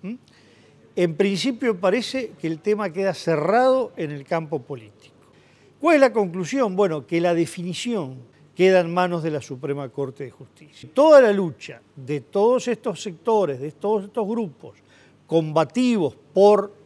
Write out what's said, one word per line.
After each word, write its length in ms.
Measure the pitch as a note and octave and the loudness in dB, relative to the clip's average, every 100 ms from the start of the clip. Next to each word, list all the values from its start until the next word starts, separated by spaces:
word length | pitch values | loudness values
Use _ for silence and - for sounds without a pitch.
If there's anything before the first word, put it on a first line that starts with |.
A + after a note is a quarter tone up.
¿Mm? 100 | F#3 B3 _ _ _ _ _ _ _ - | -12 -14 _ _ _ _ _ _ _ -2
En 200 | F3 D#3 | -2 0
principio 640 | G3+ G3 G3+ A#3 C4 G3 | -2 0 -4 -4 -4 -2
parece 540 | F#3 A3+ - C4 A#3+ - | 0 0 -4 -8 -10 -10
que 60 | E3 | -8
el 140 | D#3+ | -6
tema 320 | G#3 G#3 G#3 | -2 -2 -2
queda 200 | D#3+ G3 F3 | -4 -4 -4
cerrado 760 | - D#3+ D#3+ A3 C4 C4 A#3+ - | -2 0 2 2 4 2 -2 -6
en 140 | D#3+ | -8
el 120 | D3 | -8
campo 380 | C#3 E3+ D#3 D3+ | -6 -6 -4 -8
político. 540 | B2 C3+ G#2+ _ - _ _ _ _ _ _ _ | -8 -16 -16 _ -20 _ _ _ _ _ _ _
¿Cuál 160 | D4+ D#4 | 2 4
es 60 | |
la 120 | C4+ | 4
conclusión? 640 | A3 G3 E3+ D#3+ C#4 A#3 F#3 | 2 -2 -4 -6 -2 -2 0
Bueno, 320 | G3+ D#3 B2 | 0 0 -4
que 120 | E3+ | -2
la 140 | F3 | 0
definición 840 | E3+ E3 - F3 E3 A#3+ A#3 C#3 B2+ A#2+ _ _ | 0 -2 -4 -10 -8 -6 -6 -6 -12 -20 _ _
queda 280 | - F#3 F#3+ | 0 4 4
en 120 | E3 | 2
manos 300 | F3 F3+ F3 | 0 -2 -2
de 80 | D#3+ | -4
la 100 | D3+ | -6
Suprema 460 | - C3 C#3+ C#3+ C3+ | -8 -12 -8 -8 -8
Corte 360 | B2+ C3+ - C3+ | -8 -8 -8 -16
de 60 | |
Justicia. 580 | - C3 _ D3+ - - | -16 -20 _ -20 -20 -8
Toda 280 | - D4+ D4 | 2 8 8
la 100 | A#3+ | 8
lucha 500 | G3+ F3+ C3 - A#2+ _ - | 4 -2 -6 -16 -20 _ -20
de 260 | B2+ D3 | -8 -8
todos 460 | - G3 G#3+ B3+ B3 | -4 0 2 2 -2
estos 340 | A3 A#3 F3 | -6 -6 -8
sectores, 580 | - D#3+ - A3 F3+ C3 | -12 -8 -2 0 0 -4
de 120 | C#3+ | -10
todos 320 | D3+ G3+ G#3+ | -8 -4 -4
estos 240 | G3 B3 G3 | -4 -8 -6
grupos 500 | A#3 G#3 C3+ - - _ _ _ _ _ | -4 -6 -10 -20 -20 _ _ _ _ _
combativos 920 | E3 D#3 D#3 D#3 A#3 B3+ A3+ D3+ - _ | -2 0 -2 0 0 0 2 0 -4 _
por 420 | - G3+ G#3 G3+ - | 4 6 6 2 -12